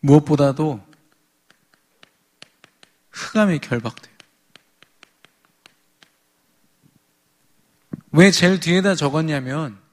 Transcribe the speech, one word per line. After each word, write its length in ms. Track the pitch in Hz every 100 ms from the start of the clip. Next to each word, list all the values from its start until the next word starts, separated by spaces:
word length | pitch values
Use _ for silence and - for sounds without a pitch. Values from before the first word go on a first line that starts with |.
| 143
무엇보다도 800 | 147 151 147 139 131 156 117 - _ _ _ _ _ _ _ _ _ _ _ - _ _ _ - _ _ _ _ _ _
흑암이 500 | - - 220 208 156
결박돼요. 540 | - 120 113 - - _ - _ _ - _ _ _ _ - _ _ _ _ _ _ _ _ _ _ _ _ _ _ _ _ _ _ _ _ _ _ _ _ _ _ _ _ - _
왜 180 | 147 196
제일 300 | - 175 190
뒤에다 360 | 160 180 190 185
적었냐면 840 | 143 147 160 143 127 143 151 98 _